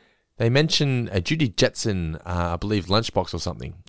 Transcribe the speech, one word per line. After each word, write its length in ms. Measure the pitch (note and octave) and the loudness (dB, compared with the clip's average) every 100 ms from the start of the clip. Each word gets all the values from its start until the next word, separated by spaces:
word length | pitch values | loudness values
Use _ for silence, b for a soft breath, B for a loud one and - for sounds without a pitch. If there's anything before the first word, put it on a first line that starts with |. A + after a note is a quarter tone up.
| b b b - | b b b -2
they 140 | A#2 | 2
mention 580 | C3 D#3 - C#3+ B2+ A#2 | 4 4 2 2 0 0
a 100 | F#2+ | -2
Judy 280 | F2 D#3 C3+ | 0 0 0
Jetson, 680 | - B2 - A2+ F#2+ E2 D#2 F2 | 2 0 2 0 0 -2 -4 -4
uh, 240 | F2 F2 | -2 0
I 40 | E2+ | -2
believe, 300 | G#2 G#2 F2 | 0 -2 2
lunchbox 460 | G2+ A#2 - F#2 | 0 0 -2 -2
or 40 | F2 | -4
something, 340 | - C2 E2 E2+ | -6 -6 -10 -12